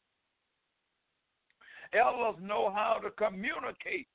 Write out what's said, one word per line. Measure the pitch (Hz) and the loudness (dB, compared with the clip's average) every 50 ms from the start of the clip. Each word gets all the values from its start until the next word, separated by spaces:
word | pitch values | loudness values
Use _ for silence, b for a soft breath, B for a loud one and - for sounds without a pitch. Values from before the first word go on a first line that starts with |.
| _ _ _ _ _ _ _ _ _ _ _ _ _ _ _ _ _ _ _ _ _ _ _ _ _ _ _ _ _ _ _ _ B B B B B B B | _ _ _ _ _ _ _ _ _ _ _ _ _ _ _ _ _ _ _ _ _ _ _ _ _ _ _ _ _ _ _ _ B B B B B B B
Elders | 208 240 247 240 262 233 220 190 156 185 | 6 6 6 4 2 0 0 -2 -2 -4
know | 196 208 226 226 208 | -2 0 2 2 2
how | 190 202 214 226 220 214 208 | 2 0 2 2 2 0 0
to | 202 - | -6 -2
communicate | - 208 214 190 190 202 285 - - 269 190 180 - - 170 - - 131 _ _ | 0 0 0 0 -2 -6 -4 -4 -4 -6 -8 -8 -8 -6 -4 -4 -4 -6 _ _